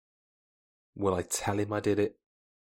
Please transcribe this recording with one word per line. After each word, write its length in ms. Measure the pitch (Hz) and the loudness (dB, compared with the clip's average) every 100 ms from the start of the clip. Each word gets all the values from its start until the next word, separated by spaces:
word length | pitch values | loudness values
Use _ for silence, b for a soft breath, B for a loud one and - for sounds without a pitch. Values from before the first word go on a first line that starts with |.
| _ _ _ _ _ _ _ _ _ | _ _ _ _ _ _ _ _ _
Will 220 | - 101 90 | -2 0 0
I 60 | |
tell 360 | 87 - - 101 | -2 -4 -2 -2
him 140 | 104 | -2
I 80 | 104 | -2
did 180 | 104 101 | 0 2
it? 200 | 104 - _ _ _ _ | 0 -2 _ _ _ _